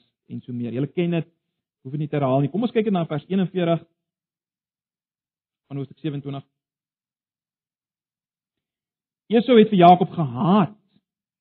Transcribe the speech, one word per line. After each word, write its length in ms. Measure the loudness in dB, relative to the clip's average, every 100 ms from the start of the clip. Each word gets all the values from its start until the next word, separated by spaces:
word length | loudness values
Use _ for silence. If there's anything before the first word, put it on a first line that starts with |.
| _ _ -16
en 140 | -16
so 80 | -12
meer. 240 | -10 -8 -6
Julle 160 | -6
ken 240 | -4 -4 -4
dit, 120 | -6 _ _ _ _ _
hoef 120 | -12 -8
dit 80 |
nie 60 | -6
te 80 | -4
herhaal 220 | 0 0
nie. 80 | 0
Kom 160 | -4 -4
ons 80 | -2
kyk 140 | -2
net 80 | -2
na 60 | -4
vers 200 | -8 -4
eenenveertig 520 | -4 -4 -2 -2 -2 -4 _ _ _ _ _ _ _ _ _ _ _ _ _ _ _ _ _ -14
van 120 | -12
hoofstuk 200 | -12 -10
sewenentwintig. 400 | -10 -10 -10 -14 -16 _ _ _ _ _ _ _ _ _ _ _ _ _ _ _ _ _ _ _ _ _ _ _ _ _ _ _ -2
Esau 300 | 0 4 4
het 120 | 6
vir 100 | 6
Jakob 300 | 8 8 4 -4
gehaat 600 | -6 -2 0 2 0 -6 _ _ _ _ _ _